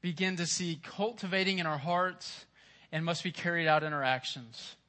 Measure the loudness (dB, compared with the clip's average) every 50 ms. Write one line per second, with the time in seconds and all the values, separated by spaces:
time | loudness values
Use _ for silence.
0 | -4 -4 -2 0 0 0 0 0 0 -2 0 -2 -2 -2 -4 -6 -8 -14 -4 -2
1 | -2 -2 -2 -4 -4 0 2 2 4 2 2 2 0 0 0 -2 0 0 2 2
2 | 2 0 -2 -6 -12 -14 -14 -14 -18 _ _ _ -20 -20 -20 -20 -18 -6 -4 -2
3 | 0 0 0 0 -2 -4 -4 -2 -2 0 0 4 6 6 6 6 4 2 -2 0
4 | 2 2 2 2 0 -6 -10 -10 -12 -16 -16 -16 -16 -16 -16 _ _